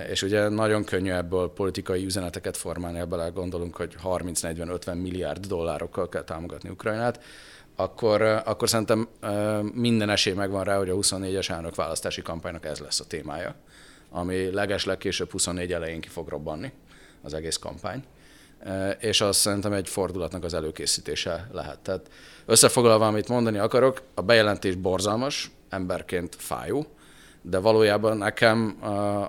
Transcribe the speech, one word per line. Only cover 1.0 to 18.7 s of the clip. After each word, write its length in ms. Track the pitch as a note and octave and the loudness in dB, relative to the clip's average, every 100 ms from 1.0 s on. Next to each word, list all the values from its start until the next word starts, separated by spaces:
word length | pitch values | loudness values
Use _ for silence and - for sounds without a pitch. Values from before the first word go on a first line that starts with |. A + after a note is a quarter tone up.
| F#2+ | 0
ebből 420 | F2+ E2+ F#2 F2 | -2 0 0 0
politikai 520 | - G2 F2+ F#2 F#2 | -2 -2 -2 -2 -2
üzeneteket 520 | F#2+ F#2+ F2 E2+ F#2 F2 | -2 -4 -4 -6 -6 -6
formálni, 420 | - E2 F2 E2+ | -6 -6 -6 -6
ha 60 | |
belegondolunk, 720 | F2 F2 E2 F2 F2+ F2 F2 E2+ | -4 -4 -4 -4 -4 -4 -6 -6
hogy 180 | E2+ E2 | -8 -6
harminc, 420 | F2+ F2+ F2 E2 | -2 -2 -2 -4
negyven, 280 | E2+ E2 E2+ | -4 -4 -4
ötven 280 | F2 - F2 | -6 -6 -6
milliárd 500 | F#2 F#2 E2 D2+ F#2+ | -4 -4 -4 -4 -4
dollárokkal 640 | F#2 E2 D2+ E2+ - F2 | -2 -2 -2 -4 -4 -4
kell 160 | - | -4
támogatni 440 | C#2+ D#2+ E2+ C#2+ F2+ | -6 -8 -8 -10 -12
Ukrajnát, 520 | F#2+ A2 G#2+ A#2+ A#2 - - - - - - | -6 -4 0 0 -2 -8 -20 -20 -20 -12 -4
akkor, 460 | F#2+ - A#2 G#2 | -4 0 4 6
akkor 460 | A2 A2 A2 G#2+ A#2 | 6 4 2 0 2
szerintem, 400 | A2+ G#2+ A2 A2 - | 2 2 2 0 -6
ö, 400 | A2 G2+ G#2 G#2+ G#2 | -4 0 0 0 -2
minden 360 | A#2+ A#2+ A#2 G#2 | 0 2 4 4
esély 220 | G2+ - | 2 2
megvan 320 | F#2 G2 G2 | 0 0 -2
rá, 120 | F#2+ G2 | 0 0
hogy 100 | F#2+ | 2
a 60 | |
huszonnégyes 560 | F#2 G2+ F#2 F#2+ F#2+ F2 | 0 0 0 -2 -2 -2
elnök 240 | F2 E2 | -4 -6
választási 480 | - D#2 D#2+ G2 E2+ | -4 -4 -2 -4 -6
kampánynak 420 | E2+ E2 E2+ E2 | -6 -8 -8 -8
ez 140 | D#2 D2 | -8 -8
lesz 220 | C#2+ - | -6 -6
a 60 | - | -6
témája, 480 | E2 D2 D2 F2 - - - - - - | -8 -8 -8 -8 -10 -18 -20 -20 -20 -12
ami 400 | - F2+ F#2 F#2 | -6 -2 0 0
legeslegkésőbb 800 | F#2+ G2+ G2 G2 F#2 G2 F2+ F2+ | 0 0 0 0 -2 -2 -2 -4
huszonnégy 420 | F#2+ - F2 F2+ | -2 -2 -2 -2
elején 280 | F2 E2 E2 | -4 -4 -8
ki 80 | - | -10
fog 200 | - E2 | -10 -8
robbanni, 440 | D2+ D#2 D#2 - - - - - - | -8 -8 -8 -10 -14 -20 -20 -20 -18
az 120 | - | -10
egész 220 | D#2 D#2+ D#2 | -8 -6 -6
kampány. 480 | - - - A2+ - - - - - - | -8 -10 -8 -8 -12 -18 -20 -20 -20 -16
Ö, 240 | - | -8